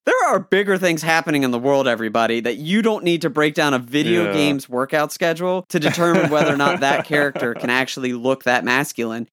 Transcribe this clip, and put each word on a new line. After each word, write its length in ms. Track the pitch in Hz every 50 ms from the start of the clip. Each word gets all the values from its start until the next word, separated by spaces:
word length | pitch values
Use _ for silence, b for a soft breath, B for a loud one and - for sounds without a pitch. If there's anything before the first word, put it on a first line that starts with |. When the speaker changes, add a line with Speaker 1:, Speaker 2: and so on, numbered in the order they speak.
| -
Speaker 1:
There 100 | 269 480 508 403 302
are 100 | 240 190
bigger 400 | 185 - - 190 208 196 190 175
things 240 | 185 175 165 156 156
happening 400 | 165 160 165 165 165 151 143 135
in 80 | 127
the 80 | 120 117
world, 300 | 123 139 139 139 135 127
everybody, 500 | 120 110 113 113 107 117 113 110 113 117
that 200 | 110 120 117 113
you 240 | 151 160 190 220 208
don't 200 | 226 214 202 -
need 200 | 175 170 165 170
to 80 | 160
break 240 | 120 151 151 151 147
down 200 | 170 156 143 135
a 60 | 123
video 460 | 123 117 131 147 156 165 175 170 170
Speaker 2:
Yeah. 60 | 165 156
Speaker 1:
game's 360 | 151 147 147 143 139 - -
workout 420 | 123 123 131 - - 151 151 151 -
schedule 540 | - 185 165 165 160 180 180 185 185 185 -
to 100 | - 175
determine 500 | - 175 - 175 170 170 170 190 165 147
whether 240 | 151 147 147 151 143
or 20 |
not 220 | 139 143 143 143 -
that 260 | 135 139 143 135 131
Speaker 2:
<laughs> 0 |
Speaker 1:
character 500 | - 151 147 143 139 131 151 131 117 113
can 140 | - - 120
actually 440 | 123 127 131 - - 139 131 127 123
look 320 | 120 117 131 135 131 -
that 200 | 123 123 123 -
masculine. 640 | 120 123 135 143 - - - 117 113 110 117 120 -